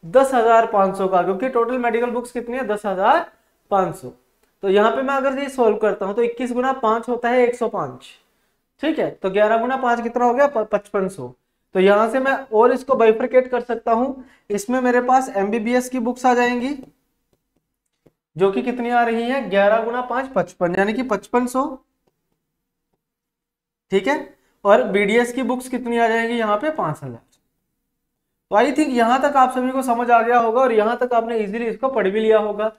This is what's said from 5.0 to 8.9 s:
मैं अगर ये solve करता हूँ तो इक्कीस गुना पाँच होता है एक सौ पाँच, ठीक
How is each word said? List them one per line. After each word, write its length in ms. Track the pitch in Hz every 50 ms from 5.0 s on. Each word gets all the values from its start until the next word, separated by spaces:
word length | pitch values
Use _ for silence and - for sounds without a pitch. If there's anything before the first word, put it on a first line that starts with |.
| 269
मैं 120 | 262 277
अगर 220 | 269 262 277 262 262
ये 100 | 285 269
solve 260 | - - 240 220 214 -
करता 280 | - 208 196 - 196
हूँ 80 | 190 202
तो 80 | 233 240
इक्कीस 300 | 233 233 - 254 240 247
गुना 200 | 247 247 262 269 262
पाँच 300 | - 220 220 233 233 -
होता 200 | 247 233 - 233
है 140 | 240 254 247
एक 120 | 233 240
सौ 140 | - 240 214
पाँच, 360 | 214 196 160 131 127 127 - - - _ _ _ _ _ _ _ _ _ _ _ _ _ -
ठीक 160 | 302